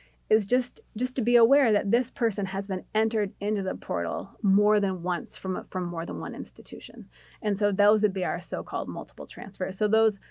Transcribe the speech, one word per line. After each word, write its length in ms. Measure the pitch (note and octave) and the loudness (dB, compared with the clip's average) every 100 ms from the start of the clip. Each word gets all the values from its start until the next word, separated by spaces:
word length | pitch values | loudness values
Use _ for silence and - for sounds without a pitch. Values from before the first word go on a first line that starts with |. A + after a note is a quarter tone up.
| _ _ _ | _ _ _
is 160 | A3 G3 | 2 4
just, 340 | B3 B3 - _ G#3+ | 0 0 -8 _ -6
just 200 | B3 - | -4 -2
to 40 | |
be 140 | A3 A#3+ | 2 4
aware 380 | A#3 C#4 B3+ | 6 6 4
that 180 | G#3 G3+ | 2 2
this 180 | A#3 B3+ | 0 0
person 340 | - A#3 G3+ F#3+ | -2 -2 0 -4
has 200 | G3+ G3 | -4 -4
been 200 | F#3 F#3+ A3 | -6 -4 -2
entered 380 | A3 A3 G3+ - | 0 0 -2 -4
into 200 | G3+ G#3+ | -2 -2
the 140 | F#3+ F3+ | -2 -6
portal 540 | - - E2+ - G3 - | -4 -4 -2 -4 -8 -2
more 380 | G3 G3 G#3 G#3 | 2 4 6 4
than 240 | G3 F#3 | 2 -2
once 340 | E3+ F3 - - | -2 -4 -6 -8
from, 280 | F#3+ F#3 - | -6 -6 -6
from 140 | F#3 | -6
more 220 | F3 E3+ E3+ | -4 -4 -6
than 160 | E3+ | -6
one 120 | D#3+ | -8
institution. 760 | - G3 - - - - - G3 _ - _ | -8 -10 -14 -14 -14 -14 -16 -18 _ -20 _
And 160 | G#3 G3+ | -4 0
so 160 | G#3 | 0
those 280 | G3 G3+ A3 | 4 4 4
would 120 | G3+ | 2
be 100 | F#3 | 0
our 160 | E3+ E3 | -4 -4
so-called 480 | E3+ E3+ E3+ - F#3+ | -6 -8 -4 -6 -4
multiple 400 | E3+ D#3+ - - | -8 -10 -12 -12
transfers. 500 | - - - F3+ G3 | -12 -14 -8 -8 -2
So 120 | G#3 | 2
those, 280 | A3 A3 G3+ - | 4 2 0 -10